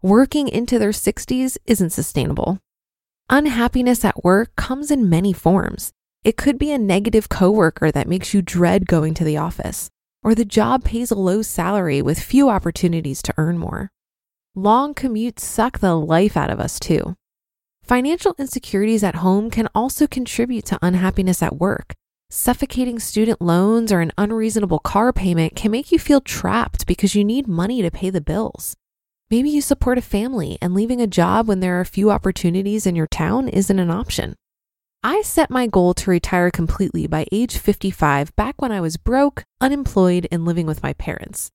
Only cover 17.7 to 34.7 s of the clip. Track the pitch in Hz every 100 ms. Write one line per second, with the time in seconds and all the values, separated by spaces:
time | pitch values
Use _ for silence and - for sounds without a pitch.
17.7 | _ - 247 269 349 403 349 277 - -
18.7 | 196 214 226 202 160 180 196 226 - 220
19.7 | 202 254 - 294 - 247 - 240 240 -
20.7 | 190 175 185 185 - 185 180 165 147 185
21.7 | - - - _ _ _ - - 247 277
22.7 | 247 254 240 - - 220 - 170 170 196
23.7 | 226 226 190 165 - 208 226 220 214 202
24.7 | 156 - 202 240 240 190 170 160 - 214
25.7 | 226 285 330 - 285 - - 185 220 233
26.7 | - - 175 196 208 208 247 262 170 190
27.7 | 254 175 - 190 185 147 170 220 - -
28.7 | - _ _ _ _ _ 226 277 294 277
29.7 | 269 - 247 240 202 240 254 160 - 175
30.7 | 185 226 247 226 175 170 190 226 190 185
31.7 | 180 180 - 208 208 190 185 170 180 196
32.7 | 214 196 170 156 - 160 220 269 - 196
33.7 | 196 175 170 - - - - _ _ _